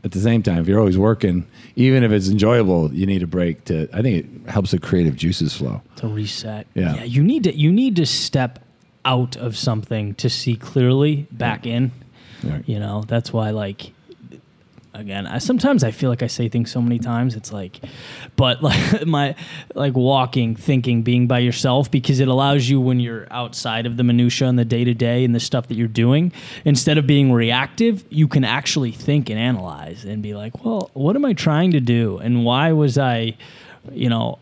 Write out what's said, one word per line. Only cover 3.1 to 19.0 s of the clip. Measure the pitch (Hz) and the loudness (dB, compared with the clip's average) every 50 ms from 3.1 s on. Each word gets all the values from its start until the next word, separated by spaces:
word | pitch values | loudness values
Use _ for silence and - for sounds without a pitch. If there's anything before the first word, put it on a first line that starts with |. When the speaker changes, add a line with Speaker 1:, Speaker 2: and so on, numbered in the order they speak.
| 98 92 | 0 -2
Speaker 1:
a | 87 | -2
break | 82 85 90 87 85 80 - _ | -2 -2 -2 -2 -2 -2 -6 _
to, | - 87 78 78 - | -4 -2 -2 -2 -4
I | - 98 | -4 -2
think | 117 131 101 82 73 - - - - | 0 0 0 -2 -4 -6 -16 -18 -16
it | - | -4
helps | - 104 95 - | -2 -2 0 0
the | - 85 | -2 -2
creative | - - - 90 85 78 67 | 0 0 2 2 2 2 0
juices | - - 85 - - 80 71 - | 0 -2 -2 0 0 -2 -4 -4
flow. | - 69 62 50 - - _ - | -6 -6 -6 -6 -8 -12 _ -14
Speaker 2:
To | - - 110 | -10 -8 -6
reset. | 107 107 104 101 - - - 110 107 107 107 _ _ | -6 -6 -6 -8 -8 -10 -12 -12 -12 -12 -14 _ _
Speaker 1:
Yeah. | - 92 82 73 | -2 -2 -2 -2
Speaker 2:
Yeah, | - 117 | -4 -6
you | 120 120 131 | -2 2 2
need | 147 202 285 320 202 | 4 4 2 2 0
to, | 180 139 | -2 0
you | 151 147 156 | 2 2 4
need | 180 226 262 269 202 | 4 4 2 2 2
to | 170 156 | 0 0
step | 123 - - - - - 139 127 123 - - - _ _ _ _ _ _ _ _ | 0 -2 -4 -4 -2 -2 -2 -2 -2 -6 -14 -20 _ _ _ _ _ _ _ _
out | 131 131 123 123 120 127 | 0 0 0 0 -2 -4
of | - - 120 107 | -8 -8 -8 -6
something | - - 123 113 110 101 - 113 107 104 104 101 | -4 -2 -2 -2 -2 -4 -4 -4 -4 -4 -6 -6
to | - - 120 | -2 -2 -2
see | - - - 123 117 | -2 -2 -2 -2 -4
clearly | 107 - - - 139 123 123 127 135 147 151 151 143 147 - | -4 -6 -4 0 2 4 4 4 4 2 2 0 -2 -4 -10
back | - 117 120 117 107 104 - | -8 -4 -4 -4 -4 -4 -6
Speaker 1:
Yeah. | 117 117 | -6 -2
Speaker 2:
in. | 120 131 127 123 - - - _ - - - - - | -2 -2 -2 -4 -10 -20 -20 _ -20 -20 -20 -14 -10
Speaker 1:
Right. | - - - - - - | -8 -6 -6 -6 -6 -6
Speaker 2:
You | 107 104 | -4 -4
know, | 104 104 104 107 107 | -4 -4 -6 -6 -4
that's | 110 117 117 113 - | -2 -2 -4 -2 -2
why, | - 113 110 107 | -4 -2 -2 -2
like, | 107 110 104 98 101 - - - - _ _ - - _ - - - - _ _ _ _ _ _ _ - _ _ - | -4 -4 -6 -6 -8 -12 -16 -20 -20 _ _ -20 -20 _ -20 -20 -20 -20 _ _ _ _ _ _ _ -20 _ _ -18
again, | 107 107 101 98 101 98 | -14 -12 -8 -8 -6 -6
I, | - - 127 | -6 -6 -4
sometimes | - - 254 240 - 277 277 196 131 | -2 0 0 2 2 2 4 4 2
I | 113 | 0
feel | 110 - 139 131 | 0 -2 -2 -2
like | 120 120 | 0 0
I | 123 | -2
say | 113 - - 120 110 | -4 -2 -4 -4 -2
things | - 120 117 - | 0 -2 -4 -2
so | - 127 | -2 -2
many | 120 120 120 117 | 0 0 0 -2
times, | 117 120 117 117 123 131 113 | -2 -4 -2 -2 -2 -2 -2
it's | 107 - - | -6 -12 -12
like, | 110 101 95 92 - - - - - - - - - - - - _ | -12 -12 -12 -12 -14 -18 -20 -18 -18 -18 -18 -18 -18 -18 -20 -6 _
but, | - 131 123 120 120 | 2 2 2 2 2
<laughs> | 156 | 0
like, | 139 - - - - 202 220 | 0 2 2 2 2 0 0